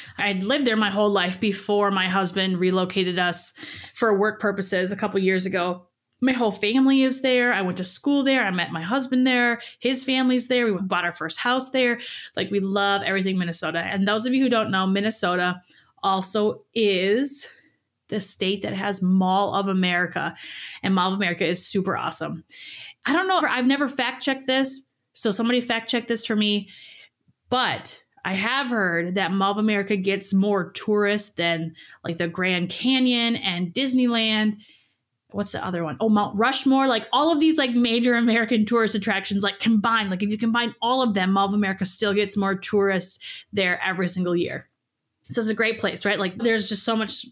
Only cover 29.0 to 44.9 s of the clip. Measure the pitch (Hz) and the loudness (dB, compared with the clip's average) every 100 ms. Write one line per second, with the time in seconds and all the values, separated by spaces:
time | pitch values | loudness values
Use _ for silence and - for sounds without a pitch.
29 | 175 190 180 190 196 202 214 208 196 208 | -2 -2 0 0 0 2 2 2 0 -2
30 | 190 196 196 196 202 202 170 - - 208 | 0 -2 0 2 2 2 -2 -6 -2 0
31 | 202 208 208 - 170 165 165 - - - | 2 0 -4 -4 -2 -2 -4 -10 -20 -12
32 | - 170 170 170 185 180 180 - 254 262 | -8 -4 -4 -2 -2 0 -2 -4 0 2
33 | 254 240 233 233 - 175 180 175 269 254 | 2 2 0 -2 -4 -4 -4 -2 0 2
34 | 247 233 220 214 214 208 - _ _ _ | 2 2 2 2 0 -2 -8 _ _ _
35 | _ _ _ 202 202 - - 175 160 147 | _ _ _ -8 -6 -6 -6 -4 -4 -2
36 | 226 208 208 202 233 269 277 269 269 226 | 2 2 2 0 0 2 2 4 4 0
37 | 220 247 311 311 320 311 262 240 240 233 | 0 2 4 4 4 4 2 2 2 2
38 | 240 240 233 226 226 240 208 240 214 220 | 4 4 4 2 2 2 2 2 2 0
39 | 196 196 196 202 196 - 226 226 233 226 | -2 -2 -2 -2 -2 -2 2 4 4 2
40 | 202 185 202 214 226 233 330 - 226 262 | 0 -2 -2 -2 0 0 0 -2 0 2
41 | 254 196 185 196 196 208 196 190 185 - | 2 2 2 4 2 2 0 0 -4 -2
42 | 208 202 202 202 196 190 - 208 196 190 | 0 2 0 0 0 -2 0 0 2 0
43 | 185 - - - - 202 185 180 180 180 | -2 -10 -14 -18 -8 -2 0 0 -2 -2
44 | 180 180 175 175 175 143 - _ _ | -2 -2 -2 0 -2 -6 -14 _ _